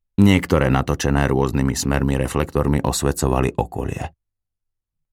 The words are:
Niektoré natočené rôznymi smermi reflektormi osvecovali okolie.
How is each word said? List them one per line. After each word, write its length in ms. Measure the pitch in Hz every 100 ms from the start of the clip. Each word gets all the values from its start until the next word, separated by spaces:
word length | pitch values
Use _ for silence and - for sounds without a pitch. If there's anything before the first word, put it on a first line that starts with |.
| _ -
Niektoré 480 | 101 92 - 80 67
natočené 560 | 65 65 71 71 69 69
rôznymi 460 | 67 67 69 67
smermi 480 | - 69 69 67 67
reflektormi 640 | 65 71 - 76 71 71
osvecovali 720 | - - 69 - 67 65 65 -
okolie. 560 | - - - - - _ _ _ _ _ _ _ _ _ _